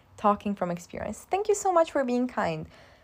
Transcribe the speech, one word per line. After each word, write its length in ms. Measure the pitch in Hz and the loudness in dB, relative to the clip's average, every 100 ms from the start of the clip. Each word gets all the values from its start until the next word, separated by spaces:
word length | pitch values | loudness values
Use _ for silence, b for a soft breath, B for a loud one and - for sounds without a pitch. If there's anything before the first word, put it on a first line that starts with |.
| B - | B -2
Talking 380 | 208 208 208 | 0 2 -2
from 160 | 202 180 | -4 -4
experience. 560 | 175 - - - 214 - | -6 -10 -10 -8 -10 -4
Thank 200 | 381 427 | -2 0
you 80 | 403 | 0
so 160 | 392 | 4
much 180 | 339 330 | 4 4
for 140 | 285 | 2
being 240 | 254 247 254 | 0 0 0
kind. 380 | 220 175 160 160 B B B | -2 -2 -2 -8 B B B